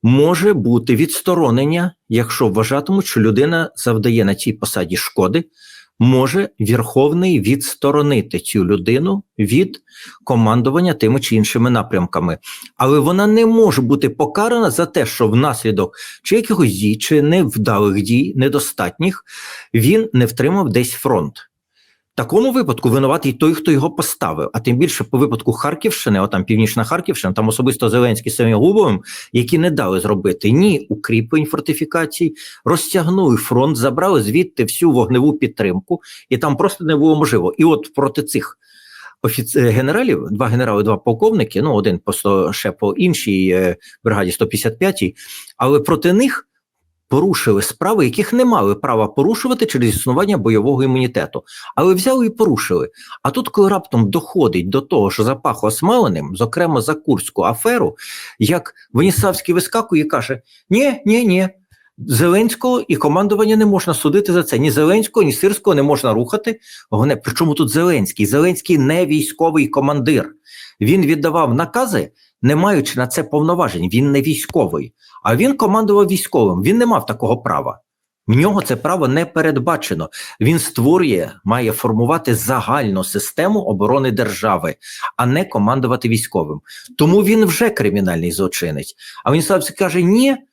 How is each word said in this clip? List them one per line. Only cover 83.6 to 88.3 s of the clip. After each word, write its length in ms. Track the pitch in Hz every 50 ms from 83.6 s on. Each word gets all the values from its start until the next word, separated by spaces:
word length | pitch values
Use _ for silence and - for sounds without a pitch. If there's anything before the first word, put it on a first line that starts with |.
оборони 500 | - - 104 90 101 107 127 139 131 127
держави, 640 | 113 113 120 104 95 87 107 107 95 85 80 80 - _ - - - - - - _
а 100 | - 123
не 180 | 123 135 160 190
командувати 640 | - - 196 101 110 131 135 127 117 123 123 - 117
військовим. 520 | 117 110 113 - - 92 80 76 76 73 _ - - - - - - -
Тому 240 | 147 156 180 208 196
він 200 | 185 220 220 214
вже 260 | 180 156 - 240 220
кримінальний 640 | 220 - 110 104 87 104 95 92 87 85 85 87